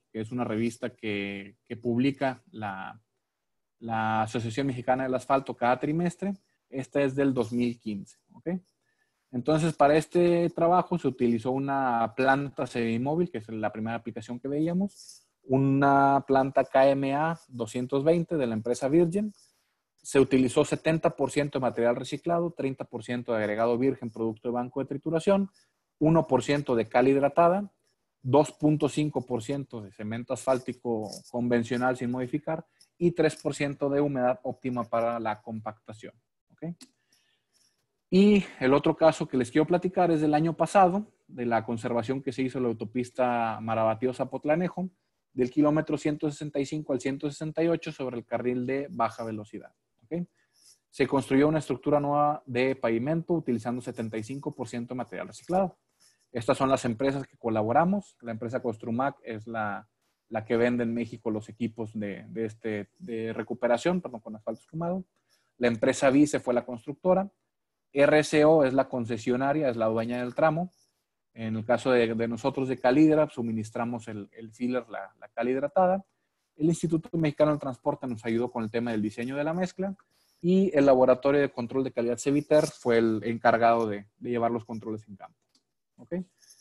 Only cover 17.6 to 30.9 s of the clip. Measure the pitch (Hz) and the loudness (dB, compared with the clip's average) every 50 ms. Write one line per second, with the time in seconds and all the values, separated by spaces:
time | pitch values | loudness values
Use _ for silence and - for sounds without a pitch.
17.6 | 113 107 - 123 127 127 139 139 139 160 170 175 165 - 170 151 131 117 113 107 | -8 -6 -4 -6 -4 -2 -2 2 2 4 2 2 2 0 -2 -2 0 0 -2 -2
18.6 | 104 120 120 - 139 131 151 170 175 165 170 202 214 208 - _ _ _ _ _ | -2 -2 -2 -2 0 2 4 4 4 4 2 -2 -4 -4 -6 _ _ _ _ _
19.6 | _ _ _ _ _ _ _ _ - - - 139 135 - 135 131 131 127 - 151 | _ _ _ _ _ _ _ _ -8 0 4 4 4 6 4 4 2 4 2 2
20.6 | 143 - 151 147 - 160 165 160 - 165 - - 139 131 - 147 143 143 - 135 | 2 2 -2 -2 0 0 0 2 0 0 0 0 -4 -2 0 -2 -2 -2 -2 -2
21.6 | 127 120 - 117 117 120 123 131 127 - 147 143 - 170 170 170 175 170 170 - | -2 -2 0 2 2 2 0 0 -4 -8 -10 -6 -4 -2 -2 0 -2 -2 -4 -4
22.6 | 135 135 135 - 131 - - 117 107 - 123 123 117 123 117 110 107 104 104 107 | -4 -4 -6 -6 -10 -10 -10 -10 -8 -6 -6 -6 -4 -2 -2 0 0 0 0 0
23.6 | 113 120 120 117 131 135 - - - 113 107 113 113 113 110 - - 123 120 123 | 2 2 2 2 2 0 0 -2 -6 -10 -6 -4 -4 -4 -4 -4 -6 -6 -4 -4
24.6 | 123 123 - 139 135 - 135 147 - 160 165 165 - 196 196 196 196 - _ _ | -6 -6 -6 -8 -6 -6 -8 -8 -4 -4 -4 0 2 2 2 2 0 -2 _ _
25.6 | _ _ _ _ _ _ _ - 147 156 165 160 156 - 131 123 117 - 143 147 | _ _ _ _ _ _ _ 0 2 4 4 4 4 4 2 2 2 2 0 0
26.6 | 143 - 123 117 110 - - 123 127 135 139 139 139 139 - 170 170 170 180 202 | 0 0 0 0 0 2 2 4 4 6 4 4 2 2 4 4 4 4 4 2
27.6 | 208 - _ _ _ _ _ _ _ _ _ _ - 127 131 147 151 - - _ | -2 -6 _ _ _ _ _ _ _ _ _ _ 0 4 4 6 4 4 0 _
28.6 | 151 151 151 147 151 131 - 151 151 151 - 135 123 - 123 117 110 139 139 143 | 2 2 4 2 2 0 0 -2 -2 -2 -2 -6 -6 -4 -6 -6 -4 -6 -6 -6
29.6 | 135 - 127 113 104 95 - - 107 107 113 120 120 - 131 - - 135 131 123 | -8 -10 -12 -14 -14 -14 -14 -12 -8 -8 -8 -8 -6 -6 -8 -4 -2 0 -2 0
30.6 | - - 117 - - 120 | -2 -6 -10 -8 -6 -4